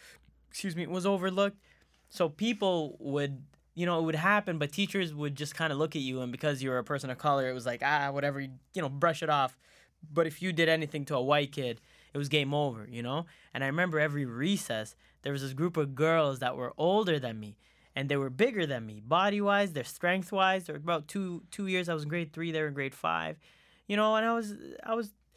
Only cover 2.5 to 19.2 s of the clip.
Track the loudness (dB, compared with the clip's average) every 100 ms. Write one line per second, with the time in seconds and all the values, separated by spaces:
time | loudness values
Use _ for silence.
2.5 | 2 2 2 0 -6 -4 -2 -2 -4 -12
3.5 | _ _ -4 0 2 2 2 4 4 2
4.5 | -2 -2 0 0 0 -2 -2 -4 -4 -6
5.5 | -2 -2 0 0 -2 -4 -4 -6 -4 -2
6.5 | -2 0 -2 -2 -4 -6 -2 2 2 2
7.5 | -2 -4 -2 0 2 0 0 -2 -2 -6
8.5 | -10 _ -4 -4 2 2 2 2 2 2
9.5 | -2 _ -20 _ _ -4 0 0 0 -2
10.5 | 4 4 4 2 -4 -2 0 4 4 2
11.5 | -2 -4 -6 _ _ _ -6 0 2 2
12.5 | 2 0 -2 -10 -8 -4 -4 -6 -12 -12
13.5 | -4 -2 0 0 2 2 0 -4 -2 0
14.5 | 0 0 -4 -6 -12 _ _ -6 -4 -4
15.5 | -2 -2 0 -2 2 4 4 4 2 -2
16.5 | -2 -4 0 2 4 4 0 -2 -6 -10
17.5 | -16 _ _ _ -4 0 0 0 2 2
18.5 | 2 0 -2 -6 -12 0 4